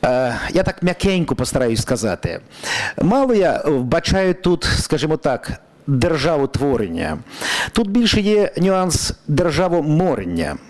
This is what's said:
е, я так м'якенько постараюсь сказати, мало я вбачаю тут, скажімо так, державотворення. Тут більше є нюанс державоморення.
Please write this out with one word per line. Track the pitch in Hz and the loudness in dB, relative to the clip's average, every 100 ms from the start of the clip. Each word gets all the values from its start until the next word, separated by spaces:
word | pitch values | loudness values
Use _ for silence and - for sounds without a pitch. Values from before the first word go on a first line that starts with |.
е, | 117 127 127 117 - | 2 2 0 -2 -2
я | - | 0
так | 190 - | -2 -2
м'якенько | 175 175 196 185 165 | -2 0 0 0 0
постараюсь | 131 123 135 123 113 | -2 -2 0 0 0
сказати, | 107 123 110 90 85 85 - - - - - - | -2 -2 -2 -2 -4 -8 -12 -14 -6 -4 -6 0
мало | 170 254 269 | 2 2 4
я | 220 170 - - | 4 4 2 0
вбачаю | 139 123 160 - 190 185 | 0 0 -2 0 0 2
тут, | 180 175 175 - - | 0 0 0 0 -2
скажімо | - 151 151 156 | 0 -2 0 0
так, | 147 123 - - _ _ - | 0 -2 -4 -12 _ _ -2
державотворення. | 135 170 156 143 156 135 - 139 127 101 82 160 156 - - - - - | 2 2 2 0 0 0 0 0 0 -2 -4 -4 -6 -10 -10 -6 -4 -2
Тут | - 208 | -2 0
більше | 220 226 208 | 2 2 2
є | 202 214 196 - | 2 2 2 0
нюанс | 185 190 185 - - - - | 2 2 0 -2 -4 -8 -2
державоморення. | 143 165 151 180 170 151 151 185 117 92 85 76 - - | 0 2 2 2 2 2 2 2 0 -4 -4 -4 -8 -14